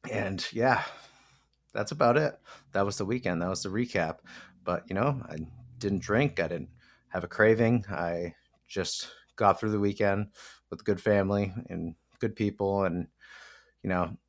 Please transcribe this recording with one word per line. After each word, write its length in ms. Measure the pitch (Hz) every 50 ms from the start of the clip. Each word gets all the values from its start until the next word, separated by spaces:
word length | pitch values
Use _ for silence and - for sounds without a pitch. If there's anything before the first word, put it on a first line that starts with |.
| - -
And 340 | 113 104 104 98 98 95 - -
yeah, 320 | - 113 113 117 120 113 - - - - - - - _ _ _ _ _ _ _ _ _ _ _ _
that's 180 | 107 107 -
about 260 | - 151 127 120 120
it. 200 | 147 156 147 - - _ - - - _ _
That 140 | - 98 101
was 120 | 101 101
the 80 | - 101
weekend. 360 | 95 120 127 - 92 87 82
That 80 | 87 92
was 140 | 95 90 -
the 60 | 98
recap. 480 | 95 110 123 117 - 98 82 80 78 - _ - - - - - _ - -
But, 200 | - 87 85 -
you 80 | - 92
know, 260 | 95 113 147 143 131 - -
I 80 | 78 78 80 80 - - - - -
didn't 240 | - - 101 101 92
drink. 380 | - - 101 120 143 143 - -
I 80 | 85
didn't 220 | 80 87 78 69 - - - _ _ _ _ _ _
have 140 | - 92 85
a 40 |
craving. 580 | 87 - - 107 110 113 110 120 113 120 120 98 101
I 440 | 95 73 87 85 85 85 87 85 - _ _ _ _ _ _
just 420 | _ - 98 90 - - - - - - - _ _ _
got 240 | - 110 101 95 -
through 120 | - 107
the 80 | 107 104
weekend 480 | 101 101 98 - 104 101 98 101 107 104 _ - - - - _ _ _
with 140 | - - -
good 160 | - 101 92
family 540 | - 110 104 101 98 95 101 101 101 98 92 113 - -
and 260 | 92 85 82 82 82 _ _ _ _ _
good 160 | - 110 107
people 480 | - 110 101 98 - 104 98 98 98 98
and, 240 | 92 85 90 87 - _ _ - - - - - - - - _ _ _ _ -
you 60 | 98
know 280 | 92 90 90 - - - _